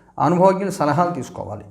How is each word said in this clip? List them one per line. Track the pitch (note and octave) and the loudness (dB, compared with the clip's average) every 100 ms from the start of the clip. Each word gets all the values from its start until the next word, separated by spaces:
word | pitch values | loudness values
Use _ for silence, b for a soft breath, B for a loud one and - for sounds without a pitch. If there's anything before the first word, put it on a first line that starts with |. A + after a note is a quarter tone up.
| B B | B B
అనుభవజ్ఞుల | C#3 F3 F#3+ F#3 G3 | 0 4 4 4 -2
సలహాలు | - D3 C#3+ F3 | -2 0 2 0
తీసుకోవాలి. | D3+ A#2+ - F#2+ G#2 G#2 | -2 -8 -10 -12 -12 -14